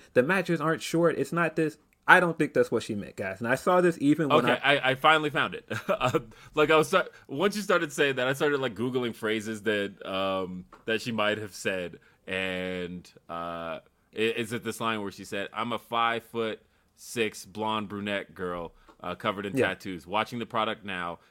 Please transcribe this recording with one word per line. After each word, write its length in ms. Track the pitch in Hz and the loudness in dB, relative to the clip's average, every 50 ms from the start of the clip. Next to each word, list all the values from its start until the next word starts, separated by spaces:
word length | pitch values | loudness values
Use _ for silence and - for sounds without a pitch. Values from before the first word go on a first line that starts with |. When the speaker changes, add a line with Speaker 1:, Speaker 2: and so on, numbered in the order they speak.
| - - _ | -6 0 _
Speaker 1:
the 80 | 127 123 | 2 4
matches 380 | 147 190 196 175 - 170 160 | 4 2 0 0 0 -2 0
aren't 220 | 143 160 160 - - | 0 -2 -2 -2 -4
short. 340 | - - 165 170 165 147 - | -2 0 2 2 2 2 0
It's 140 | 143 - - | -2 -2 0
not 240 | 165 170 160 160 | 0 0 0 0
this." 220 | - 160 151 151 - _ _ _ _ _ - | 0 -2 -2 -2 -8 _ _ _ _ _ 8
I 100 | 160 185 | 8 8
don't 180 | 180 170 160 - | 8 4 2 0
think 160 | 156 143 - | -2 2 2
that's 160 | 131 123 - | 2 2 4
what 120 | - 113 - | 2 -2 -2
she 120 | - 113 | -2 -6
meant, 220 | 101 92 - - | -6 -8 -8 -10
guys. 220 | - 101 95 95 - | -8 -8 -8 -6 -6
And 80 | 120 | 0
I 80 | 117 127 | 0 0
saw 280 | 131 - 202 180 180 180 | 2 2 4 4 6 6
this 160 | 175 165 - | 4 2 4
even 300 | - 143 147 147 165 143 | 4 2 4 4 4 4
when 160 | 143 156 - | 4 4 4
Speaker 2:
Okay, 120 | - - - - | 4 2 2 2
Speaker 1:
I 120 | 135 143 139 | 0 0 2
Speaker 2:
I, 120 | 127 131 | 2 0
I 40 | 131 | 0
finally 360 | 131 - 151 156 160 156 147 | 4 6 6 6 6 4 0
found 240 | 135 151 131 101 90 | 0 -2 -2 -2 -4
it. 140 | 78 - - - 113 | -8 -10 -8 -8 -6
<laughs> 100 | - - | -2 -2
Uh, 320 | 196 - 131 127 127 165 - - - - - - - | 0 0 2 0 0 0 -2 -4 -10 -20 -20 -6 2
like, 160 | 160 151 147 | 2 4 6
I 60 | 156 | 6
was 120 | 156 151 147 | 6 6 4
start-, 220 | - 185 165 - - - - - | 2 2 2 0 -6 -16 -14 -10
once 260 | 135 135 175 208 196 | -4 0 0 0 0
you 60 | 208 | 0
started 320 | 202 190 190 175 170 151 139 | 0 2 2 2 2 0 0
saying 240 | - 151 139 135 | 2 2 2 2
that, 100 | 127 127 | 2 0
I 60 | 131 139 | 0 0
started, 280 | 139 160 147 143 135 | 2 2 2 2 2
like, 140 | 135 127 107 | 0 -2 -2
Googling 400 | 90 117 127 123 127 123 117 107 | -4 -4 -2 0 0 -2 -2 -4
phrases 480 | - 113 110 110 110 104 107 110 104 95 | -4 -2 -2 -2 -2 -2 -6 -8 -4 -2
that, 380 | 110 107 104 101 101 98 - - - | 0 0 0 0 -2 -6 -10 -10 -6
um, 540 | 95 95 98 95 95 95 95 92 92 90 87 - - - - | -4 -2 0 0 0 -2 -2 -4 -8 -12 -14 -16 -20 -12 -4
that 160 | - 113 110 - | -4 -4 -2 -2
she 100 | 123 117 | -4 -2
might 240 | 107 104 104 107 | 0 0 0 0
have 180 | 107 107 101 - | -2 -4 -10 -12
said. 440 | - - 107 98 92 90 85 85 82 - _ _ _ _ | -6 -4 -2 -2 -2 -4 -6 -8 -14 -20 _ _ _ _
And, 800 | - 95 95 95 95 92 90 92 92 92 90 90 87 90 87 85 - - - _ - | -6 -4 -4 -2 -2 -4 -4 -4 -4 -4 -6 -6 -8 -10 -12 -14 -18 -20 -20 _ -12
uh, 520 | 85 82 82 85 85 85 82 82 80 76 - | -10 -8 -8 -8 -8 -8 -8 -8 -8 -10 -12
i-, 0 | _ _ _ _ _ _ | _ _ _ _ _ _
is 400 | - 110 113 110 117 120 101 117 | -2 -2 0 0 -2 -4 -4 -6
it 100 | 117 90 | -6 -6
this 160 | 113 107 - | -8 -6 -4
line 220 | 120 113 113 107 101 | -4 -4 -2 -4 -6
where 80 | 98 92 | -8 -10
she 120 | - 98 | -12 -12
said, 220 | - - 101 98 - - | -8 -8 -6 -6 -6 -6
"I'm 200 | 107 113 120 117 | -6 -4 -4 -4
a 60 | 107 | -6
five-foot-six 1700 | - - 120 117 117 117 117 117 113 - - 117 113 110 104 - _ _ _ _ _ _ _ _ - - - 120 113 107 - - - | -6 -4 -2 0 0 0 0 -2 -6 -6 -6 -4 -4 -4 -6 -8 _ _ _ _ _ _ _ _ -18 -8 -4 -2 -2 -2 -2 -8 -14
blonde 440 | 95 87 107 107 110 110 110 104 95 | -14 -8 -4 -2 -2 -2 -2 -4 -6
brunette 460 | 104 101 101 104 101 98 - - 85 | -8 -6 -4 -4 -4 -4 -4 -8 -10
girl, 380 | - 92 90 87 87 85 80 - _ _ - - - - | -8 -6 -6 -6 -6 -8 -10 -12 _ _ -20 -20 -12 -10
uh, 120 | 87 90 | -8 -8
covered 300 | - - 110 101 98 98 | -4 -2 -2 -2 -2 -4
in 100 | 101 95 | -4 0
Speaker 1:
Yeah. 120 | 131 117 98 | 0 0 0
Speaker 2:
tattoos. 380 | 95 - - 98 92 85 78 | 0 -2 -6 -10 -10 -10 -10
Watching 320 | 87 92 107 110 - 127 120 | -4 -2 -2 -2 -2 -4 -8
the 80 | 113 | -8
product 380 | 101 - 117 107 110 107 104 - | -4 -2 -2 0 0 -2 -6 -8
now, 320 | 101 95 90 87 87 85 - _ _ | -10 -8 -6 -6 -6 -8 -10 _ _